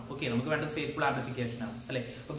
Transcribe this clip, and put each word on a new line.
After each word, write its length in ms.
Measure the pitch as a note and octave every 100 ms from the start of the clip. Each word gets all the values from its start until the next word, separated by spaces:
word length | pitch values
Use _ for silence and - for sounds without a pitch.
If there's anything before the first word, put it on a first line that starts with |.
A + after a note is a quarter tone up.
| -
ഓക്കെ, 120 | C#3 C#3+
നമുക്ക് 160 | A#2 C#3
വേണ്ടത് 200 | D3 D3+ D#3
faithful 280 | C#3+ D3+ C#3+
amplification 500 | C3 B2 B2 A#2+ - A2+
ആണ്, 80 | - -
അല്ലെ? 140 | C3 A#2 -
അപ്പൊ 120 | -